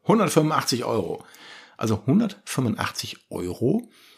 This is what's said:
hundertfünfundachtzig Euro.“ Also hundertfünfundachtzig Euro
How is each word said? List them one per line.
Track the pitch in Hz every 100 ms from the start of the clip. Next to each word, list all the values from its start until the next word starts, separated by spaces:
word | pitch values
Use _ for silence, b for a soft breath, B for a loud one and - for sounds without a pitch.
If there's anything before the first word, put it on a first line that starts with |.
| -
hundertfünfundachtzig | 220 175 165 151 147 - 117 120
Euro.“ | 113 85 - B B B B B B
Also | 110 107 -
hundertfünfundachtzig | 190 226 - - - 123 - 92 - - - -
Euro | 90 90 85 120 214 - b b